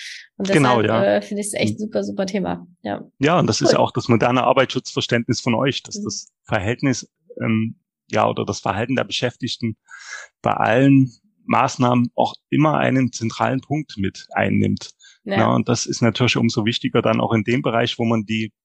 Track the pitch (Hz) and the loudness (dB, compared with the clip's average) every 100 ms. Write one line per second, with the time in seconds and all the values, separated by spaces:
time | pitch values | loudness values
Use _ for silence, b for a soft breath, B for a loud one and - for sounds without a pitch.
0 | B B B - 190 180 135 120 104 113 | B B B -8 0 4 4 4 2 2
1 | 202 208 208 202 208 - 208 214 214 208 | 2 2 -2 -6 -6 -2 -2 -2 -4 -4
2 | 202 202 190 202 175 175 - _ - - | -4 -4 -4 -4 -4 -6 -10 _ -8 -8
3 | - - 139 170 117 - 170 - 123 - | -10 -2 2 2 2 2 4 4 2 0
4 | - 117 123 127 123 131 127 127 - - | 2 2 4 2 2 4 2 0 -6 -6
5 | - 120 117 117 - 113 135 - - 202 | -2 0 0 -2 -2 0 0 -2 -8 -10
6 | 208 101 - _ - 113 95 120 143 120 | -8 -10 -12 _ -4 -2 -2 -2 -2 -2
7 | - _ - - 120 110 110 - _ _ | -6 _ -20 -6 -2 0 -2 -6 _ _
8 | _ 110 107 110 107 101 117 98 123 127 | _ 0 0 0 -4 -4 -4 -2 -2 -2
9 | 107 104 127 - 120 - 117 110 _ B | -4 -4 -6 -6 -10 -6 -8 -8 _ B
10 | B B B B - - 110 113 139 139 | B B B B -2 0 2 4 6 6
11 | 131 - _ _ - 113 127 - 123 123 | 4 -2 _ _ -2 0 2 2 2 2
12 | 120 - 120 - - 135 151 147 127 127 | 0 0 -2 -4 -4 2 2 2 2 2
13 | 127 - 113 - 117 131 - 151 151 - | 0 -2 -6 -2 -2 -2 -4 -6 -6 -6
14 | 98 - - 98 101 104 104 101 - _ | -6 -6 -8 -2 0 2 0 -2 -8 _
15 | b b - 196 110 123 113 120 - - | b b -4 2 2 2 0 -2 -2 0
16 | 117 - 120 135 117 117 107 117 127 120 | 0 2 0 2 0 0 -2 -2 -2 0
17 | 110 113 120 113 107 123 143 117 120 - | 2 0 0 0 0 -2 0 0 -2 -2
18 | 113 117 101 110 110 _ | -2 -2 -2 -4 -6 _